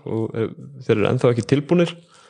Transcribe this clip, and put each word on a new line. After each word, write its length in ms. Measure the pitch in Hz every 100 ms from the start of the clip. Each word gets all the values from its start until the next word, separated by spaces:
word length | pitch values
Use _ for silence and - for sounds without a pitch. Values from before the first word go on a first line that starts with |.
| -
og, 280 | 110 113
eh, 140 | 117 110 - 131 131
þeir 140 | - 107
eru 100 | 98
ennþá 220 | 127 127
ekki 140 | 120 -
tilbúnir. 480 | 135 151 175 170 - - _